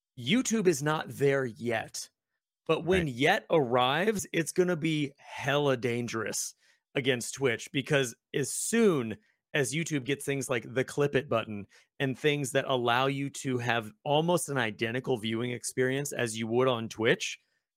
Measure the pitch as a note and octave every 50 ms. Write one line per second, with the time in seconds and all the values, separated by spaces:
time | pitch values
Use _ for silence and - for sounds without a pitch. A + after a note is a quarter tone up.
0 | _ _ - B2+ A#2 B2+ G3+ B3+ B3+ - G#3+ A3+ F#3+ F#3 D#3+ B2+ D3 D3+ D#3 D#3+
1 | - - A#2 G#2+ C#3 C#3+ C#3 C#3 C3 A#2+ G2+ - A2+ A#2 A2+ A2 G#2 - - -
2 | - - _ _ _ _ _ _ _ _ _ _ _ - D#3+ - D#3+ D#3+ F#3 F#3
3 | E3+ C#3+ A#2+ A#2 C#3 D#3+ G3+ - - - F3 D#3+ C3+ A2+ B2 B2 B2 B2+ C#3 D#3+
4 | F#3+ G#3+ A3+ F#3 - - - E3 D#3+ - - F3+ F3+ F3 F3+ D3+ D3 D#3+ D#3 D3+
5 | D3 C3+ - _ - - - - A#2+ C#3 C#3 D3 D3 C#3 C3 A#2+ A2 A#2+ A#2 A#2+
6 | A#2+ A2+ A2 A2+ G#2 - - - - - - _ _ _ _ _ _ _ - D3
7 | A#2+ C3+ B2+ A#2+ A2 - - C3 C#3 B2+ A2+ - - - - C#3+ B2+ - D3+ C#3
8 | C3+ A#2+ A#2 _ _ _ - D3+ C3+ - - - - - G#3+ A#3 A3+ G3+ E3+ C3+
9 | A#2 A2+ G2 - _ _ _ _ _ _ - D3+ C3+ A2 C3+ D#3+ E3 - D#3 C#3
10 | A#2+ C3+ C#3 C#3 - C#3+ C#3 C#3 B2+ - C3 A#2 - C3 A2+ C3 B2+ - - D3
11 | C#3+ C#3+ - C3 C#3 C#3+ C3 A2+ G#2+ A2 G#2+ G2+ F#2+ - _ - _ _ _ -
12 | C#3+ C3 B2+ - - D3+ C#3+ D3 C#3+ B2 - C3+ - - C3+ B2+ A#2+ A#2+ A#2+ B2+
13 | C3+ C#3 C#3 C#3 C#3 C#3 - - - C#3 B2+ A#2+ A#2 B2 A#2 A#2 G#2+ G#2+ - _
14 | - D3+ C#3+ D3+ E3 E3+ F3+ E3 - - C#3 C3 A#2 A2 G#2 - A#2 A2+ A#2 C3
15 | B2+ C#3 C3 G#2+ G#2 A2 A2+ A2+ B2 B2 B2 A#2 - - - B2+ B2+ B2+ C3 C#3
16 | D3 - - - A#2+ A#2 A2 A2 A2+ A2 A2+ B2 B2+ C3 B2 A2+ A2+ G#2+ - -
17 | A2 A#2+ E3 - - - - - _ _ _ _ _ _ _